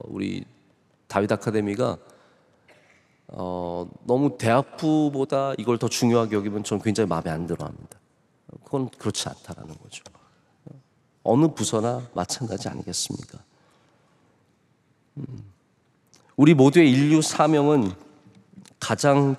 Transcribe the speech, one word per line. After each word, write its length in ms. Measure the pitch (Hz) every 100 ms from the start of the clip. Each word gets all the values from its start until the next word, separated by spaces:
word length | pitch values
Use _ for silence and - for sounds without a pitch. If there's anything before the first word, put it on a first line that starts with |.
| -
우리 400 | 98 98 - 95 _ _ _ _ _ -
다윗 220 | 101 104
아카데미가, 680 | 107 120 107 104 101 120 85 - - _ _ _ _ _ _ _ _ _ _ -
어, 580 | - 90 90 87 87 87 - -
너무 320 | 123 143 143
대학부보다 1160 | 113 123 135 - 160 156 151 139 135 139 139 131
이걸 200 | 113 117
더 120 | 120
중요하게 460 | - 123 117 113 107
여기면 260 | 104 104
저는 180 | 101 104
굉장히 280 | 110 101 98
마음에 200 | 82 85
안 160 | 80 85
들어합니다. 540 | 82 76 - - - _ _ _ _ _ -
그건 260 | - 139 127
그렇지 380 | - 110 - -
않다라는 480 | - - 87 - 80
거죠. 260 | - - - _ _ _ _ _ - - _ _ _ _
어느 240 | - 120 160
부서나 540 | - 107 92 117 123 123
마찬가지 560 | 90 90 - 117 95 -
아니겠습니까? 720 | - - 87 - - - - _ _ _ _ _ _ _ _ _ _ _ _ _ _ _ _ _ 143
음, 260 | 139 117 101 _ _ _ _ _ _ _ _ -
우리 160 | 147
모두의 360 | 156 135 175 156
인류 320 | 127 147 156
사명은 720 | 156 - 156 156 143 151 98 90 - _ _ - _ - - -
가장 560 | - 110 147 139 139